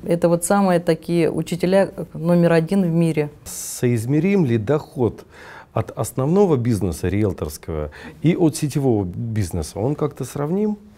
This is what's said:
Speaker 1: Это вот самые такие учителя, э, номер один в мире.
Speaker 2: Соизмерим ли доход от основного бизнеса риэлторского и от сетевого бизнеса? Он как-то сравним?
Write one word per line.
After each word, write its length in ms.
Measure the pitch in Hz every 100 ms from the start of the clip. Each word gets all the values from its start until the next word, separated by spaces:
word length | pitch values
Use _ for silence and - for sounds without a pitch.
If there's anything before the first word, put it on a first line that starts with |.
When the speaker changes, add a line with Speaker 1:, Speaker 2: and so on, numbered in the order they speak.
Speaker 1:
Это 240 | - 170 175
вот 160 | 170
самые 340 | - 202 196 175
такие 500 | 175 160 - 170 165
учителя, 640 | - 175 170 175 190 190 -
э, 80 | 170
номер 380 | 151 160 175 170
один 320 | 170 160 196
в 100 | 180
мире. 360 | 165 170 151 147 -
Speaker 2:
Соизмерим 1000 | - - - - 123 120 113 147 175 202 147
ли 120 | 117
доход 680 | 104 147 - - 117 - - - - - -
от 180 | - 107
основного 680 | - 117 - 135 180 202 143
бизнеса 520 | 117 107 92 78 90
риэлторского 840 | 98 104 87 80 76 - 80 73 - - -
и 160 | 147 190
от 180 | 165
сетевого 500 | - 151 147 135 110
бизнеса? 760 | 92 87 117 107 90 90 76 -
Он 160 | 117 147
как-то 280 | 151 -
сравним? 520 | 131 139 147 185 214 208 -